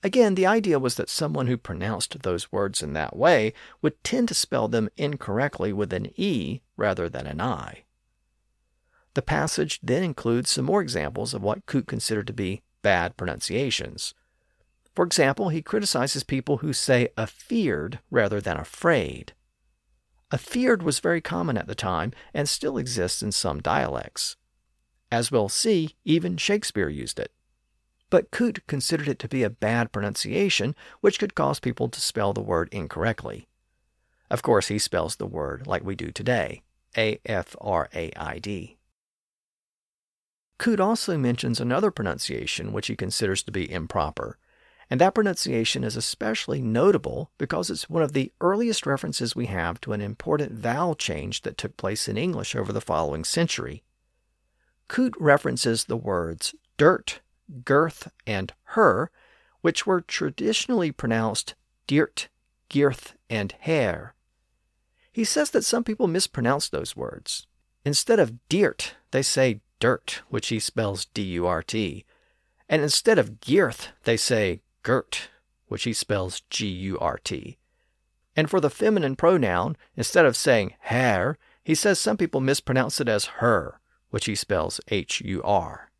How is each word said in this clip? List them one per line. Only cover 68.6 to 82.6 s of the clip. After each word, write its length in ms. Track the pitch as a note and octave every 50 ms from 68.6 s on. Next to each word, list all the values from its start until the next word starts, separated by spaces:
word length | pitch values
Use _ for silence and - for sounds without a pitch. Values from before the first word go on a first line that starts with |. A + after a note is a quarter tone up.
| G#3 C#3 - _ - - - - _ _
they 140 | - C3 C#3
say 380 | - - C3+ C3 B2+ A2+ G2+ _ _ _ _
dirt, 420 | - B2+ B2+ - _ - - - - _
which 200 | - A#2 - -
he 100 | A#2+ A2
spells 460 | - - - - A2 G2+ G2 F#2 -
D 180 | _ _ G#2+ G#2
U 240 | F#2+ F2+ E2+ F2 F2+
R 160 | F2+ D#2+ E2
T. 420 | - - A2 G#2+ F2+ C#2+ G#2+ - _ _ _ _ _ _ _ _ _ _ _ _ _
And 140 | - D#3+ C#3+
instead 340 | C#3 C#3 - - A3 A3+ F3+
of 220 | A#2+ G#2+ A2 -
girth, 480 | - - C3+ F#3+ F#3+ B2+ G#2+ - - - - _ _
they 140 | - A#2 A2
say 440 | - - B2+ A2 G#2 F#2+ E2+ - _ _ _ _ _
girt, 460 | - B2 C3 - _ - - - - _ _ _ _ _ _ _ _
which 160 | G#2 G#2 -
he 100 | A#2+ A2+
spells 500 | - - _ G#2 G2+ F#2 F#2 - - _ _
G 160 | - - A2 G#2
U 320 | F#2 F2+ F#2+ F#2+ F#2+ -
R 180 | - E2 - -
T. 400 | _ - G2+ D2 - - C3+ _ _ _ _ _ _ _ _ _ _ _ _ _ _ _ _
And 160 | - D#3 D3+
for 80 | - F#3+
the 100 | D3 C#3+
feminine 460 | - - G#3+ G#3+ A3 G3+ D#3+ C3+ C3
pronoun, 600 | - - E3 F#3+ F3 C3 G2+ F2 F2 F2+ C#3 D#3+ - _ _ _
instead 300 | - B2 - - F#3 E3 C#3
of 100 | A#2 -
saying 380 | - D3+ B2+ A2+ G2+ F#2+ - _
hair, 600 | - - A2+ A#2+ C3 B2 G#2 F#2 F2+ B2+ D3+ - _ _ _ _ _
he 100 | - D#3+
says 260 | D3+ - G#3 G3 -
some 180 | - G#3+ G#3+ G3+
people 220 | - E3 - C3+
mispronounce 640 | C3 C3 C#3 -